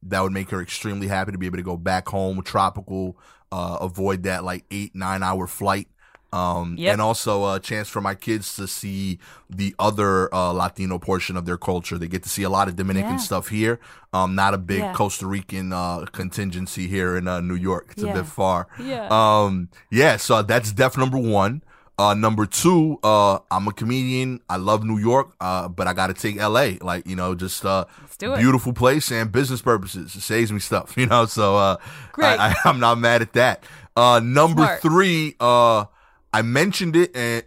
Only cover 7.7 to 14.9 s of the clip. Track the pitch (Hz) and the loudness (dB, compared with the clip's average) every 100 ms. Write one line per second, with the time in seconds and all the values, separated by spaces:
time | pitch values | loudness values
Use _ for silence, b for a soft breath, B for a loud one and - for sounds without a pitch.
7.7 | 107 101 107 98 95 - 110 98 - 95 | -8 -6 -6 -6 -6 -4 -4 -6 -10 -10
8.7 | - 98 98 95 87 B B B 92 98 | -8 -8 -6 -6 -8 B B B -6 -6
9.7 | - 104 104 101 95 92 92 90 90 90 | 0 0 2 2 2 0 0 -2 -2 -4
10.7 | - 95 87 - 92 - 90 87 87 - | -4 -6 -6 -4 -4 -4 -6 -6 -4 -4
11.7 | 90 - 87 85 90 - - 95 95 95 | -4 -6 -8 -6 -8 -6 -4 0 0 0
12.7 | 87 95 95 104 262 214 92 - 107 110 | -2 -2 0 -2 -4 -4 -4 -4 -2 0
13.7 | 117 B B B 92 92 95 98 98 90 | -2 B B B -2 0 2 2 0 -2
14.7 | 98 101 | -4 -2